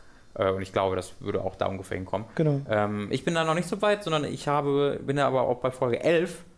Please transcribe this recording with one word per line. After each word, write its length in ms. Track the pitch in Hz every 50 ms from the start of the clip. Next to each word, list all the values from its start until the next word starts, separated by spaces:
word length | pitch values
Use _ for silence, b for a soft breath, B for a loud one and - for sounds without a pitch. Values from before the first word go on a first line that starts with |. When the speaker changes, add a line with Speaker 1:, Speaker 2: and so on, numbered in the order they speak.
| b b b b b b b
Speaker 1:
Äh, 160 | - 104 95
und 120 | 95 95 95
ich 100 | 92 -
glaube, 220 | 107 98 95 92
das 180 | 92 90 - - -
würde 220 | - 98 101 95 95
auch 140 | 95 -
da 100 | - 98
ungefähr 300 | 95 95 95 95 - 98
hinkommen. 300 | 95 92 - - 98 110 - -
Speaker 2:
Genau. 240 | - 165 151 143 139 139 131
Speaker 1:
Ähm, 400 | 110 104 104 104 104 104 104 98
ich 140 | - 131 -
bin 100 | - 170
da 80 | 165 160
noch 100 | 160 156
nicht 140 | 170 175 170
so 120 | - 202 214
weit, 220 | 208 208 202 208
sondern 200 | 175 160 151 147
ich 220 | - - 127 -
habe, 540 | - 143 147 143 143 139 139 143 143 - - -
bin 120 | 131 135
da 100 | 143 143
aber 160 | 127 131 131 123
auch 160 | - 123 -
bei 120 | - 127 127
Folge 280 | - 135 123 120 - -
elf. 420 | 151 170 165 175 190 - - - - -